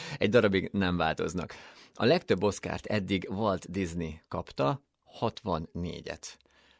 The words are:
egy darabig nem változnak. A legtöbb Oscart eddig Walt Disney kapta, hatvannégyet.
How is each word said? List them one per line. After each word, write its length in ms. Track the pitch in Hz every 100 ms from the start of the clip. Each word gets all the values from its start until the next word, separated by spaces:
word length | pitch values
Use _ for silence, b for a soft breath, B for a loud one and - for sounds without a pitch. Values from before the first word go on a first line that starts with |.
| B 143
egy 120 | 107
darabig 380 | 117 104 95 87
nem 240 | 101 90 87
változnak. 580 | 80 78 82 85 78 - B B B
A 100 | -
legtöbb 380 | 113 175 - 95
Oscart 440 | 101 - 90 - -
eddig 400 | 107 92 95 -
Walt 400 | 98 110 90 -
Disney 500 | 92 90 87 80 80 -
kapta, 540 | 87 - - 139 143 _ _
hatvannégyet. 1300 | _ - 120 - 104 80 82 85 87 71 - 76 - - _ b b